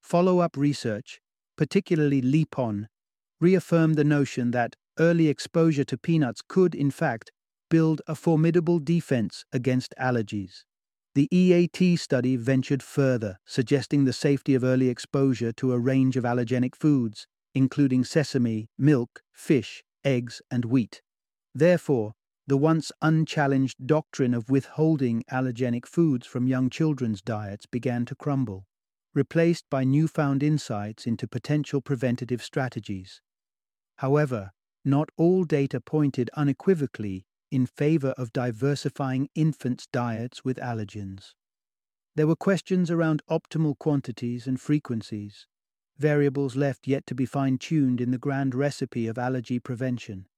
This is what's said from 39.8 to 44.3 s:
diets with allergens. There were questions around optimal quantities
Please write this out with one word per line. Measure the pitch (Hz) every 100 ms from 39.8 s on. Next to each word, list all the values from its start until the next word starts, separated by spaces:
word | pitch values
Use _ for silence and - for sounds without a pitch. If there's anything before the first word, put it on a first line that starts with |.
| -
diets | 123 120 110 120 -
with | 131 123
allergens. | 127 113 104 107 98 95 - _ _ _ _ _ _ _ _ 151
There | 156
were |
questions | 165 196 190 - 185 170
around | 170 160 151 -
optimal | 165 _ 160 156 139
quantities | 160 147 - 113 120